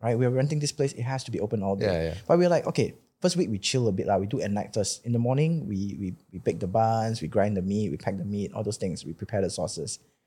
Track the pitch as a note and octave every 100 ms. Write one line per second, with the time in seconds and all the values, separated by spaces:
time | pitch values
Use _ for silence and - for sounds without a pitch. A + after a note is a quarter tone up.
0 | A2+ A#2 B2 B2+ C#3+ D3+ C#3+ - C#3 -
1 | A#2+ C3 - - G#2+ G#2+ F#2+ G2 G2+ E2+
2 | D#2+ E2 - E3+ F3+ D#3+ - - A2 -
3 | _ _ F3+ E3+ E3+ G2+ - C3 A#2 F#2+
4 | A2 G2 G2 C3 G2+ G2+ - A2 G2 -
5 | A#2+ A#2 A#2+ C3 D#3+ E3 - G2 G2+ -
6 | F#2+ F2 _ F#2+ - E2+ F#2 A2+ A2+ A2+
7 | A2+ A2+ D#2 G#2 G#2 G2 F#2 G2+ G#2 C#2+
8 | - F#3 G2+ G2+ G2 - G2+ G#2+ G2 D#2+
9 | - - G2 G2+ F#2 - - - D2 -
10 | _ _